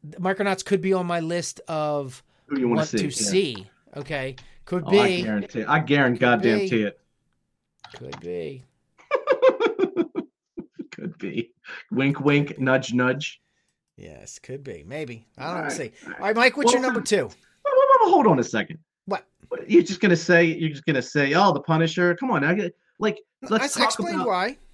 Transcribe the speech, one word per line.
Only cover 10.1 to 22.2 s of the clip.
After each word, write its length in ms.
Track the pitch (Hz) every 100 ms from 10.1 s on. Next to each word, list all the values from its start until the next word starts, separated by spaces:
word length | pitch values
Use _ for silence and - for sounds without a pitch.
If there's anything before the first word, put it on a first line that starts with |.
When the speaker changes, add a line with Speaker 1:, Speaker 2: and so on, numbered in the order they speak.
| - - _ _ - - - -
Speaker 2:
Could 240 | - - -
be. 340 | 92 - 117 _ - - -
Wink, 280 | 123 139 139
wink, 280 | 139 143 143
Speaker 1:
Could 80 | -
be. 40 |
Speaker 2:
nudge, 280 | 131 131 131
nudge. 480 | 123 127 139 - - _ _ _ _ _ _
Speaker 1:
Yes, 420 | - 71 - -
could 240 | - 135
be. 200 | 139 85 76
Maybe. 400 | 147 135 117 _ -
I 100 | 143
don't 100 | 175
Speaker 2:
All 60 |
right, 100 | 151
Speaker 1:
see. 180 | - 139 _
Speaker 2:
all 60 | -
right. 100 | -
Speaker 1:
All 60 | 196
right, 100 | 220
Mike, 200 | 254 247
what's 100 | 240
Speaker 2:
Well, 80 |
Speaker 1:
your 80 | 247
number 220 | 262 220 -
Speaker 2:
so, 100 | 202
Speaker 1:
two? 80 | 113
Speaker 2:
well, 480 | - _ _ 571 523
well, 100 | 554 523
well, 80 | 415
hold 160 | 359 220
on 120 | 139
a 60 |
second. 340 | 117 113 98 - _ _ -
Speaker 1:
What? 180 | 196 _ _ -
Speaker 2:
What, 200 | - -
you're 120 | 330
just 180 | - 185
gonna 160 | 202 165
say, 280 | - 170
you're 260 | 170 160 160
just 140 | 143 -
gonna 160 | 160
say, 320 | 123 147 139
"Oh, 180 | 160 196
the 80 | 143
Punisher." 540 | - 160 165 180 175
Come 140 | 170